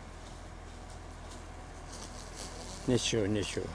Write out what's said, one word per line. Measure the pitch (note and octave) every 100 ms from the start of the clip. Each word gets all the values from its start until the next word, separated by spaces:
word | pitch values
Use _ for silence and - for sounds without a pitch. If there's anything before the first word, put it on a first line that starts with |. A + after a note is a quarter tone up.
| - - - - - - - - - - - - - - - - - - - - - - - - - - - - -
Нічого, | A#2+ - A#2 G2
нічого. | G#2+ F2+ - D#2+